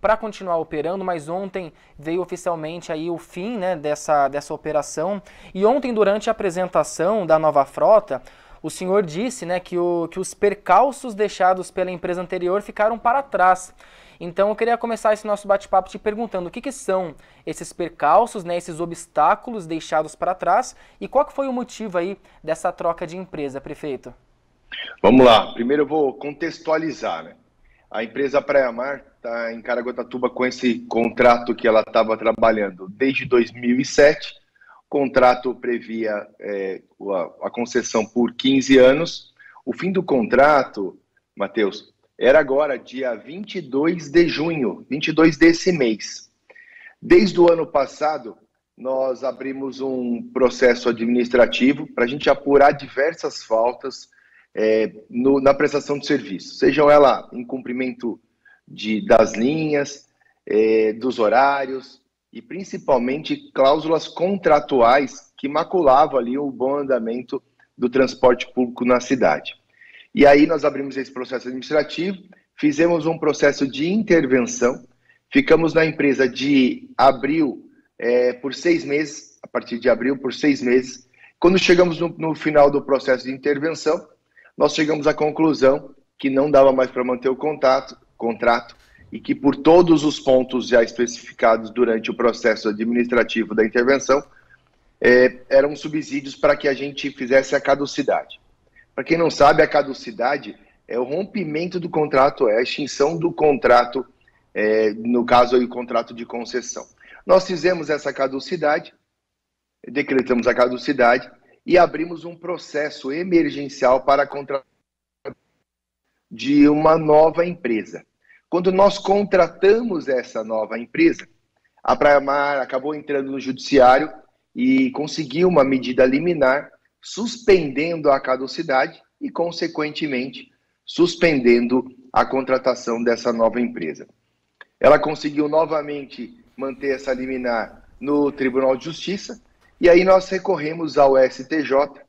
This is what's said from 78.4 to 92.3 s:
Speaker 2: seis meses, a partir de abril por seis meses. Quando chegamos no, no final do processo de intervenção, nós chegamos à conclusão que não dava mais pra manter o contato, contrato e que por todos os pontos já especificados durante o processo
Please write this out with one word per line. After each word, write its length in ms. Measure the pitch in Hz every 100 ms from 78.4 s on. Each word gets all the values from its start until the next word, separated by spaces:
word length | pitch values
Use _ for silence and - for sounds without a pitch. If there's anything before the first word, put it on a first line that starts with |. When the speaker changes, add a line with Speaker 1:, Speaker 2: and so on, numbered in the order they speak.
| 139 127
Speaker 2:
seis 280 | 175 170
meses, 540 | 139 143 151 - - _
a 40 | -
partir 300 | 123 - 120
de 100 | 123
abril 300 | 110 120 135
por 160 | 131
seis 300 | - 147 135
meses. 440 | 123 127 127 - _ _ - _
Quando 200 | 170 190
chegamos 400 | - 175 180 160
no, 100 | 170 160
no 160 | 160
final 380 | 147 156 151 143
do 100 | 143
processo 440 | 139 135 131 127 123
de 60 |
intervenção, 760 | 131 139 139 156 156 156 175 - _ _ _ _ -
nós 160 | 147
chegamos 320 | - 156 156 143
à 80 |
conclusão 800 | 147 151 151 160 139 131 143 - _ _ _
que 140 | 139
não 180 | 135 147
dava 240 | 139 135
mais 160 | 131 127
pra 140 | 127
manter 260 | 123 127 135
o 60 | 131
contato, 600 | 147 147 135 131 - - _ _
contrato 580 | 117 110 120 117 - - _ _ _
e 80 | -
que 160 | - -
por 200 | 139 127
todos 480 | 156 170 170 156
os 160 | 147 143
pontos 480 | - 131 127 127 107
já 140 | 120
especificados 880 | 117 - 120 - - - 120 113 110
durante 400 | 110 117 110 110
o 80 | 117
processo 520 | 120